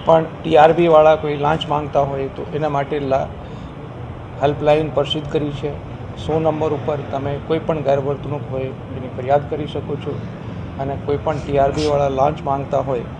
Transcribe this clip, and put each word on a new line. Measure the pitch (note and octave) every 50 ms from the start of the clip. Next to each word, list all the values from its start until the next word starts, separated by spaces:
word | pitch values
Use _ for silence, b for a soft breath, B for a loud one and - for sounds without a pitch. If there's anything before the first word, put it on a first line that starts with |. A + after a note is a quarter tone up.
| -
પણ | - E3 D#3+ D#3+ B2+
ટી | - - - D#3+ D#3+
આર | D3+ D3+ D#3+
બીવાળા | E3 E3 E3+ E3+ D#3+ D#3 D#3 D#3 D#3
કોઈ | D3+ D3+ D3+ D3
લાંચ | C#3+ C#3+ D3 D#3+ D#3+ - E3
માંગતા | D3 D3 D3+ C#3+ - C#3+
હોય | C#3 C#3 C#3 C#3 C3+ C3+
તો | - - C#3+ - D#3+
એના | D3 D#3 D3+
માટે | C#3+ C#3+ C#3 - D#3 D3
લા-, | C#3 C3+ C3 C#3 D3+ - - - B B B B B B B - - - - - - - - - - - - -
હેલ્પલાઇન | C3+ D3 D3 - D3+ D3+ D3 D#3 D#3 D3+
પ્રસિદ્ધ | B2 D3 C#3+ C#3 - D#3 D3 -
કરી | - D#3 D3 D3
છે. | C#3+ - - D3 C#3+ - - - - - - - -
સો | - - - D3+ D#3+
નંબર | D#3+ D#3 D#3 D3+ D#3+ D#3
ઉપર | D3+ C3+ A2+ D#3 D3+ C#3 C3+ -
તમે | - C#3 C#3 C#3+ C#3+ C#3 -
કોઈ | - D#3+ D#3+
પણ | D#3+ - E3 D3+
ગેરવર્તણૂક | C#3+ C#3 C#3 C#3+ C3 C#3+ C#3 - C#3+ C#3 D3 C#3+ B2+ B2+
હોય | C3 C3 C3 C3 B2+ B2 - -
એની | - C3 B2+ B2+ A#2
ફરિયાદ | - B2+ C3 C#3 D3 C#3+ -
કરી | D#3+ D3 D3+
શકો | C#3+ - D3 - - D3
છો | C3+ - D3+ C#3 - - - - - - - - - - - - -
અને | C3+ C#3 C#3 B2+ -
કોઈ | C#3+ C#3+ C#3+
પણ | - D#3 D3+ C#3+
ટી | - C#3+ C#3+ C#3
આર | C#3 C#3
બીવાળા | C3+ D3+ D3+ D3+ D3 C#3+ C#3+ C#3
લાંચ | C3+ C3 C3+ D3+ D#3 D#3+
માંગતા | - C#3+ C3+ C#3 C#3 - - C3+
હોય | C3 C3+ C3 A#2+ - - -